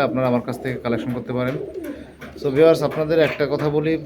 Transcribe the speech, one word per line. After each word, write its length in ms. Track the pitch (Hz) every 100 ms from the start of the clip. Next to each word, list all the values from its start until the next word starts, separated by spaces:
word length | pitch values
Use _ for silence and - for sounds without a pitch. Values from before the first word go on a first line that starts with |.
| 135
আপনারা 180 | 123 131
আমার 120 | 123 117
কাছ 80 | 123
থেকে 120 | 131 123
কালেকশন 280 | 120 117 127 123
করতে 160 | 120
পারেন। 220 | 123 127 147 - 370 302 - - - - -
So 60 | 147 135
ভিউয়ার্স, 260 | 160 151 139
আপনাদের 280 | 156 156 165
একটা 260 | 143 - 143
কথা 140 | 143 147
বলি 240 | 147 156 160